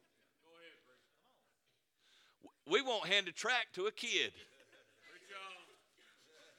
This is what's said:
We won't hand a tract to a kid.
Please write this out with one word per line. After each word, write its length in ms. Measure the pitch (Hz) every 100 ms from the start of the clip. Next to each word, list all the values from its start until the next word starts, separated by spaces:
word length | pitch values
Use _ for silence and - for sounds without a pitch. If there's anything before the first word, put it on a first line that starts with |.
| _ _ _ _ 160 165 165 143 127 127 _ _ _ _ _ _ _ _ _ _ _ - - _ - _
We 160 | 139 220
won't 280 | 262 214 165
hand 180 | 202 185
a 60 |
tract 420 | - 220 247 220
to 140 | 180 202
a 40 |
kid. 400 | - 240 185 113 - - - - - - _ - 170 - 196 190 - - - _ _ - _ - - -